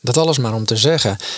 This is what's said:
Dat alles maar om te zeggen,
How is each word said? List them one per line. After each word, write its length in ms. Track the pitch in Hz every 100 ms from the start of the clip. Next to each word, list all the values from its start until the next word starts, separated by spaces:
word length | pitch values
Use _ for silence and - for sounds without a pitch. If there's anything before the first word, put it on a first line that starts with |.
Dat 160 | 123 139
alles 220 | 160 135
maar 160 | 117
om 100 | 110
te 120 | 110 110
zeggen, 400 | 135 160 107 98 -